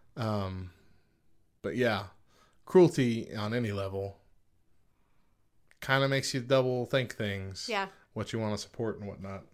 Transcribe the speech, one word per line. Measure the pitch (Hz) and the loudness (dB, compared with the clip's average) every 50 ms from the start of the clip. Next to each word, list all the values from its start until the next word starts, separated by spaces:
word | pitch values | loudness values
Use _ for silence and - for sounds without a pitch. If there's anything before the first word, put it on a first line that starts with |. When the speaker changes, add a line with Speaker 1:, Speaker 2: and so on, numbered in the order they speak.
| - - - | -20 -16 -8
Speaker 1:
um, | 135 110 110 107 101 98 95 95 92 90 90 - _ - - - - _ _ _ _ _ _ - - _ _ _ _ | -6 -4 -2 -2 -2 -2 -4 -6 -8 -10 -12 -14 _ -20 -20 -20 -20 _ _ _ _ _ _ -20 -20 _ _ _ _
but | - 101 78 | -6 -4 0
yeah, | 120 123 113 107 95 92 - - - - _ _ _ _ _ _ - - | 0 2 2 2 0 -4 -8 -14 -20 -20 _ _ _ _ _ _ -20 -2
cruelty | - - 185 175 156 - 151 127 120 113 113 - - - | 6 8 8 8 8 6 4 2 2 0 -2 -4 -6 -6
on | 107 104 107 117 | -4 -4 -2 0
any | 123 120 107 | 0 0 0
level | 101 98 98 98 98 98 98 98 - - _ - - _ _ _ _ _ _ _ - - _ _ _ _ _ _ _ _ _ _ _ _ _ _ _ _ _ _ - - | -2 -2 -4 -4 -4 -6 -6 -6 -10 -14 _ -20 -20 _ _ _ _ _ _ _ -20 -20 _ _ _ _ _ _ _ _ _ _ _ _ _ _ _ _ _ _ -18 -8
kinda | - - 135 135 139 135 | -2 2 2 4 4 4
makes | 135 135 131 - - | 2 2 0 0 -4
you | 131 | -2
double | 117 123 135 135 127 127 127 123 120 | 0 4 4 4 4 4 0 -2 -2
think | - - 131 123 123 - | 0 0 0 0 -2 -4
things. | - 110 101 98 98 95 98 92 - - - | -4 -4 -2 -2 -4 -6 -8 -10 -10 -6 -4
Speaker 2:
Yeah. | 214 196 190 190 - - _ _ - | -2 -2 -4 -4 -8 -18 _ _ -8
Speaker 1:
What | 110 101 - | -8 -6 -4
you | - 113 | -4 -4
wanna | 110 107 104 101 | -2 -2 -2 -4
support | - - - - 117 110 - - | -6 -10 -8 -6 -4 -4 -4 -6
and | 104 98 | -8 -12
whatnot. | - - 95 98 98 95 - - | -12 -10 -10 -10 -10 -12 -14 -18